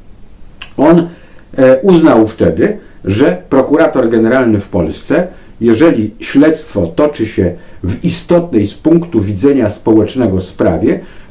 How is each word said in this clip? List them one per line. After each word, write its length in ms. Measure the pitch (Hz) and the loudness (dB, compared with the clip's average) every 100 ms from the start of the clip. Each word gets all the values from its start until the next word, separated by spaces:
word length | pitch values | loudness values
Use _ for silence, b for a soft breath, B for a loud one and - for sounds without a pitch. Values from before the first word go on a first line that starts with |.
| - - - - - - - - | -20 -20 -20 -20 -20 -18 -12 0
on, 300 | 151 170 170 B B B B - | 2 4 0 B B B B 0
e, 200 | 131 131 | 2 4
uznał 500 | 196 165 160 110 107 | 4 4 4 4 0
wtedy, 500 | - 90 - 196 214 B B 90 | 0 -2 0 -2 -4 B B -4
że 360 | 107 160 180 - | 0 0 0 -2
prokurator 600 | 135 135 156 156 135 113 | 0 2 2 2 0 0
generalny 500 | 117 113 131 117 104 | 0 2 2 0 -2
w 80 | - | -2
Polsce, 600 | 92 78 - - 156 180 B B B | -4 -4 -6 -4 -2 -2 B B B
jeżeli 500 | 113 110 160 117 107 - | 0 4 4 2 -4 -8
śledztwo 680 | - 135 156 156 - 101 85 | -2 2 2 2 -6 -6 -4
toczy 380 | - 147 - 110 | -2 -2 -2 -6
się 280 | - 90 - B B | -2 -4 -4 B B
w 220 | 90 - - | -8 -4 -6
istotnej 640 | - - 175 170 107 101 | -6 0 0 2 -2 -2
z 60 | |
punktu 480 | - 156 165 170 110 | -4 -2 -2 -2 -4
widzenia 480 | 98 95 139 135 107 | -4 0 0 2 -2
społecznego 720 | - 117 110 104 127 107 92 | -4 0 2 0 -2 -2 -4
sprawie, 580 | - - 104 82 135 190 B B B | -6 -4 -2 0 -2 -4 B B B